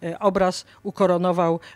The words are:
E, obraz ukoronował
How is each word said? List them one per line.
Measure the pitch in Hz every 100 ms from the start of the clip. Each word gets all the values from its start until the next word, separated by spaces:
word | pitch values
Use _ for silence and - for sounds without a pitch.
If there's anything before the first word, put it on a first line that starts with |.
E, | 175 165
obraz | 208 196 185 180 - -
ukoronował | 202 - 190 175 180 175 170 165 -